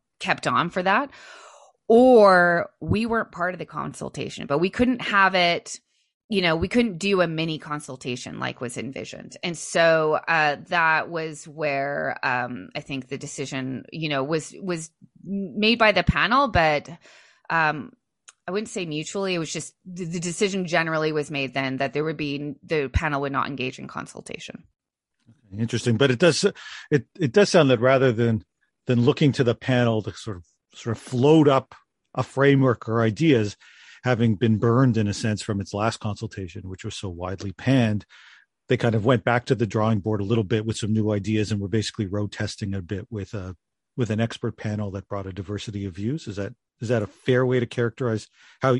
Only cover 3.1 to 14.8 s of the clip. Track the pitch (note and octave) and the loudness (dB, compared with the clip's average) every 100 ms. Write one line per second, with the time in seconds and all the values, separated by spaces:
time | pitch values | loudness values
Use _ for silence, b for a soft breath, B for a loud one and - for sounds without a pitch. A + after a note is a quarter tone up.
3.1 | A3+ - - F3 F3+ D#3 D3+ D3 C#3 C3 | -4 -4 -6 -6 -6 -10 -8 -8 -8 -10
4.1 | - B2 - - C#3+ F#3 - B3 B3 - | -8 -10 -10 -2 0 0 2 0 0 0
5.1 | G3+ F#3+ F#3 F3 E3+ - - _ _ _ | 2 4 4 2 0 -6 -16 _ _ _
6.1 | _ _ G3+ F3+ D#3+ F#3 A#3+ A#3 E3+ G3 | _ _ 0 2 0 0 0 0 -2 0
7.1 | G3 E3+ D#3+ E3 D#3 D#3+ D3 - B2+ C#3 | 2 2 0 -4 -6 -8 -10 -10 -12 -8
8.1 | B2 - G#2 B2+ B2 A#2+ - A2+ - - | -8 -8 -8 -8 -8 -10 -8 -10 -10 -12
9.1 | - - - F3+ E3 - F3 E3 D#3+ D#3 | -14 -18 -10 -10 -8 -4 2 4 4 2
10.1 | D3+ - E3 D3+ C#3+ C3 F3 D#3+ D#3+ - | 0 0 0 0 -2 -4 0 2 2 -2
11.1 | E3+ D#3+ D3 - D3 D3+ C#3 C#3 C#3+ D3 | -6 -8 -10 -16 -6 -4 -2 -4 -4 -6
12.1 | - C3+ B2 B2 A#2+ - - - C3+ B2 | -4 -2 -2 -4 -8 -12 -14 -8 -10 -8
13.1 | C3+ C#3+ - C#3 C3+ C3 B2+ - - D#3 | -10 -10 -10 -8 -6 -8 -10 -12 -8 -4
14.1 | C#3 C3+ D#3+ D3+ - F#3+ E3+ | -4 -2 -4 -6 -12 -8 -8